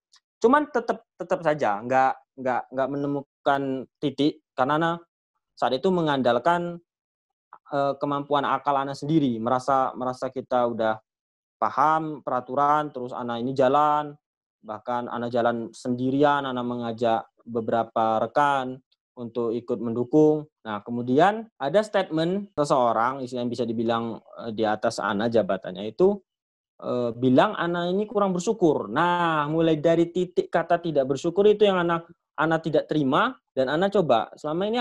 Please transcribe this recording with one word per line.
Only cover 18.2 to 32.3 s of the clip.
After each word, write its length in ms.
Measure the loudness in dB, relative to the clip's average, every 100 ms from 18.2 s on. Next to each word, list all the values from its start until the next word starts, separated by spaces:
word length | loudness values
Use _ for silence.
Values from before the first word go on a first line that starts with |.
rekan, 560 | 0 2 2 2 -4 -10 _ _ _ -14
untuk 400 | -10 -4 -4 -4
ikut 240 | -4 -4
mendukung. 640 | -4 -4 0 4 4 2 -4 _ -10
Nah, 160 | -10
kemudian 640 | -8 -6 0 4 4 2 -8 -8
ada 240 | 0 0
statement 720 | 0 -2 -2 -2 -2 -2 -4
seseorang, 720 | -2 0 2 2 2 0 -2
istilah 240 | -8 -6 -4
yang 40 |
bisa 120 | -4
dibilang, 560 | -4 -2 -2 -2 -4 -8 -14 -14
eh, 80 | -10
di 120 | -2 -2
atas 320 | 0 -2 -2
Ana 320 | -2 -2 0
jabatannya 560 | 2 0 -2 -6 -10 -8
itu, 320 | 2 2 0 _ _ _ _ _ -12
eh, 260 | -6 -4 -4 0
bilang 400 | 4 6 4 2
Ana 320 | -2 -2 -2
ini 160 | -2
kurang 320 | -2 0 0 0
bersyukur. 560 | -2 0 2 2 -2
Nah, 560 | 0 0 0 0 0 0
mulai 320 | 2 2 2
dari 320 | 2 2 2
titik 400 | -2 -2 -2 -2
kata 240 | -2 0 0
tidak 240 | 0 0 0 -2
bersyukur 320 | -2 4 4
itu 160 | 6
yang 160 | 4 4
Ana, 240 | 0 -2 -6 -20 _